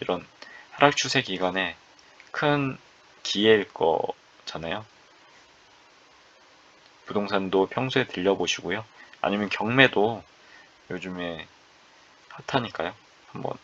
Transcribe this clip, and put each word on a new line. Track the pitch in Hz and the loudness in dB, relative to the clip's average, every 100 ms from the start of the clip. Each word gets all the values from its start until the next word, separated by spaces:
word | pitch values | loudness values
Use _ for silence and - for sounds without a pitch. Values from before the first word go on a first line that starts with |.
이런 | - 87 - - - - - - | -6 -6 -6 -20 -20 -20 -12 2
하락 | 143 - | 4 4
추세 | 131 139 | 0 0
기간에 | 120 90 92 92 90 82 - - - - - | 0 0 0 0 -2 -4 -20 -20 -20 -20 -12
큰 | - 147 147 139 - - - - - | -2 2 2 0 -6 -16 -20 -20 -12
기회일 | - 101 110 107 92 | -6 2 6 6 4
거잖아요. | - 80 78 - - _ _ - 85 82 98 107 _ - - - - - - - - - - - - - - - - - - - - - | 0 2 2 -2 -8 _ _ -12 -10 -6 -8 -10 _ -20 -20 -20 -20 -20 -20 -20 -20 -20 -20 -20 -20 -20 -20 -20 -20 -20 -20 -20 -20 -6
부동산도 | 104 101 101 95 95 95 | -4 -2 -2 2 2 2
평소에 | - 131 131 120 | 0 0 0 -2
들려보시고요. | - 92 95 87 - 85 101 113 - - - | 0 2 2 0 -4 -4 -6 -8 -20 -20 -4
아니면 | - 101 101 | -2 0 -2
경매도 | - 104 127 131 - 107 107 - - - - - - - | -4 0 6 6 6 0 0 -12 -20 -20 -20 -20 -20 -12
요즘에 | 90 92 90 87 80 82 - - - - - - - - | -10 -8 -8 -8 -8 -14 -20 -20 -20 -20 -20 -20 -20 -20
핫하니까요. | - - 131 113 - 85 - _ - - | -18 -4 -4 -4 -6 -6 -8 _ -20 -18
한번 | - 135 - | -10 -8 -8